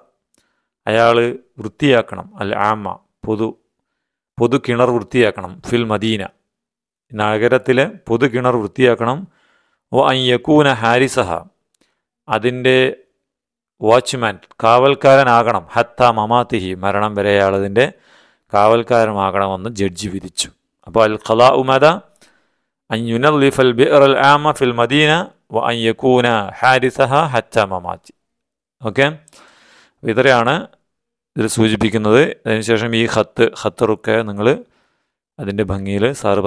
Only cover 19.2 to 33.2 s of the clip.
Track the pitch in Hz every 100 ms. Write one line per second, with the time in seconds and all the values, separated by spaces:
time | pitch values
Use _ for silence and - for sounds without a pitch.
19.2 | 95 95 98 95 104 110 98 90 101 95
20.2 | 92 - - _ _ _ - 113 110 107
21.2 | - 113 127 139 131 131 151 190 - _
22.2 | _ _ _ _ _ _ _ 110 117 117
23.2 | 143 147 139 131 131 117 143 147 139 135
24.2 | 135 147 151 147 131 117 117 143 151 160
25.2 | - _ _ 107 127 117 113 110 135 127
26.2 | 120 113 98 - 127 131 127 - 131 139
27.2 | 160 123 - 113 98 92 90 87 _ _
28.2 | _ _ _ _ _ _ 117 117 143 156
29.2 | _ _ _ _ _ _ _ _ - 110
30.2 | 139 123 117 160 - _ _ _ _ _
31.2 | _ - 107 - 110 107 110 110 107 117
32.2 | 165 - - 110 110 113 117 113 113 110